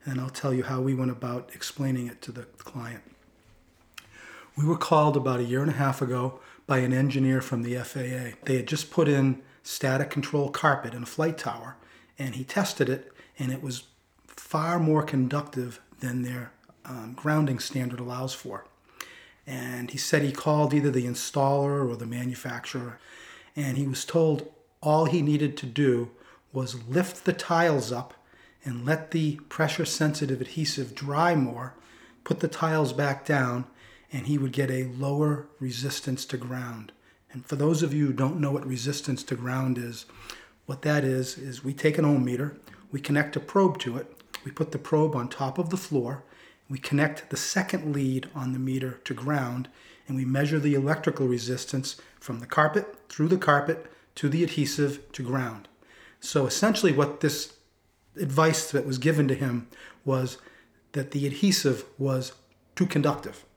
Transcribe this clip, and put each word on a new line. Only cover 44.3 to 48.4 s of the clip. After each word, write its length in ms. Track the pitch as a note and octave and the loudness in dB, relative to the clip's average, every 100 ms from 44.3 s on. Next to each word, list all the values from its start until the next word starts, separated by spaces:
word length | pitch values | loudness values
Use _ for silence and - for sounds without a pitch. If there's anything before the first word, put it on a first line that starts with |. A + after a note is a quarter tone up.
| - | -14
we 80 | - | -12
put 180 | - D#3 | -6 -4
the 80 | C#3 | -4
probe 380 | - D#3 D#3 D3 | 0 2 4 0
on 120 | B2 | -4
top 300 | - C3+ C3 | -4 -4 -2
of 120 | E3+ | -2
the 60 | F#3 | -2
floor, 460 | - C#3+ A#2+ C3+ - - - _ _ | 0 0 0 -6 -10 -20 -20 _ _
we 80 | C3+ | -8
connect 500 | - C#3+ D3+ D3 - | 0 2 2 0 -8
the 80 | C3+ | -6
second 560 | - G3+ F#3 F3 D3+ | -2 -2 0 -2 -2
lead 360 | C#3+ C3+ C3 - | 0 0 -2 -4
on 180 | D3+ | -8